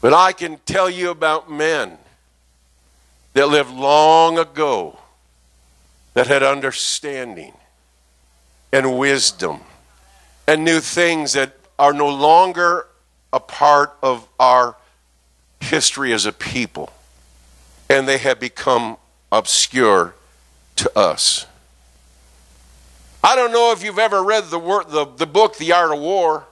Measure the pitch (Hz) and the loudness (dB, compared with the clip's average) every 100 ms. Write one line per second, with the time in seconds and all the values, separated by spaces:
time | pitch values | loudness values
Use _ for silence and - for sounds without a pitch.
0 | 117 156 185 185 170 156 - 190 185 180 | 4 4 4 0 -12 -12 -6 -2 -2 -2
1 | 180 165 156 156 156 151 156 156 104 82 | -6 -4 -2 -4 -6 -4 -2 -2 -6 -12
2 | _ _ _ _ _ _ _ _ _ _ | _ _ _ _ _ _ _ _ _ _
3 | _ _ _ 135 143 147 127 127 139 147 | _ _ _ 0 2 2 -2 -4 2 4
4 | 156 160 165 165 156 143 147 113 80 - | 6 4 4 2 -4 -4 -2 -2 -6 -14
5 | _ _ _ _ _ _ _ _ _ _ | _ _ _ _ _ _ _ _ _ _
6 | _ - 123 139 135 139 131 - - - | _ -4 0 2 0 -2 -6 -6 -8 -8
7 | 151 135 123 90 76 _ _ _ _ _ | -10 -12 -12 -16 -20 _ _ _ _ _
8 | _ _ _ _ _ _ _ 135 131 127 | _ _ _ _ _ _ _ -2 0 -2
9 | 139 139 - - 90 71 - _ _ _ | 0 0 -2 -4 -10 -10 -18 _ _ _
10 | _ _ _ _ - 156 160 165 156 - | _ _ _ _ -2 0 2 -2 -2 -2
11 | 170 165 143 139 135 _ _ - 143 143 | 0 -2 -4 -4 -4 _ _ 0 0 2
12 | 143 139 147 165 185 175 175 175 - _ | -2 0 4 6 4 2 0 -2 -6 _
13 | _ _ _ 131 - - 147 147 143 - | _ _ _ -6 -6 0 4 4 2 -2
14 | 135 123 110 _ 127 127 120 - _ _ | -4 -4 -8 _ 4 4 2 -4 _ _
15 | _ _ _ _ _ _ 135 156 - - | _ _ _ _ _ _ -4 -2 -2 -4
16 | 135 110 104 - - 123 113 - 71 _ | -4 -2 -4 -8 -10 -8 -8 -10 -16 _
17 | _ _ _ _ _ _ _ _ _ 135 | _ _ _ _ _ _ _ _ _ 0
18 | 135 135 131 117 123 - - 123 113 113 | 0 -2 -2 -4 -6 -6 -2 -2 -2 -12
19 | _ _ _ 110 107 - - 127 117 98 | _ _ _ -4 -2 -4 -2 0 2 2
20 | 87 - _ _ _ _ _ - - 104 | 0 -6 _ _ _ _ _ -6 -4 0
21 | 92 - - - - _ _ _ _ _ | 0 0 -4 -4 -10 _ _ _ _ _
22 | _ _ _ _ _ _ _ _ _ _ | _ _ _ _ _ _ _ _ _ _
23 | - - 190 262 240 233 233 214 202 190 | -20 0 2 2 0 2 2 0 -4 -2
24 | 220 196 190 214 175 170 170 202 165 151 | 0 0 0 -2 -2 -8 -2 -4 -2 -4
25 | 143 120 160 160 220 - 160 175 170 147 | -6 -6 -2 2 2 0 0 2 2 -2
26 | 151 196 165 156 - | -4 -2 0 -2 -8